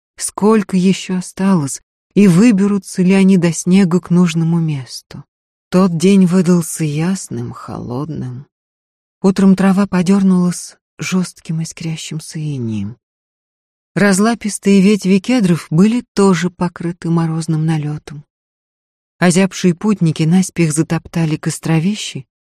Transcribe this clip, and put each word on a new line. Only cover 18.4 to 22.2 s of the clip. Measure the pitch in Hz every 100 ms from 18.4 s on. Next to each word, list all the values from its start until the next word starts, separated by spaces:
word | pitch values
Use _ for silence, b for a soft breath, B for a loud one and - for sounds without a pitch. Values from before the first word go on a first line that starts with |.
| _ _ _ _ _ _ _ -
Озябшие | 180 175 190 - 185
путники | 165 214 202 165 147
наспех | 160 180 185 - 165
затоптали | 151 156 160 - 170 160 156
костровищи, | - - - 160 170 214 - 135